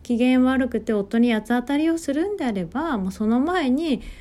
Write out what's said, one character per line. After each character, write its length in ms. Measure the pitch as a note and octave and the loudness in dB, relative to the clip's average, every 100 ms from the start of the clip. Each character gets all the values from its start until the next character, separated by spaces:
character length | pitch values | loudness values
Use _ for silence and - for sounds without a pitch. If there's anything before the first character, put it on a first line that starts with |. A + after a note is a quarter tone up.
機 120 | - A#3 | -4 2
嫌 260 | B3 B3+ | 4 4
悪 260 | B3+ C4 B3+ | 4 2 0
く 140 | A3 | -2
て 100 | A3 | -2
夫 280 | G#3 G3 A#3 | -2 0 2
に 120 | A#3+ | 2
八 100 | A3 | 2
つ 40 | G#3+ | 0
当 140 | B3 | -2
た 160 | A#3+ C#4+ | 0 0
り 120 | D#4+ | 0
を 80 | E4 | 0
す 160 | - | -2
る 140 | C#4 G4 | -2 -2
ん 80 | G4+ | -2
で 80 | |
あ 80 | C4 | -4
れ 140 | G3 E3 | -4 -4
ば、 320 | B3 E4 A3+ | -4 -4 -2
も 100 | F#3+ | -4
う 40 | |
そ 120 | F#3+ G#3+ | -2 0
の 140 | A#3+ | 2
前 300 | D4 F#4 C4+ | 2 0 2
に、 320 | C4 E4 G#3+ - - | 0 0 -2 -4 -16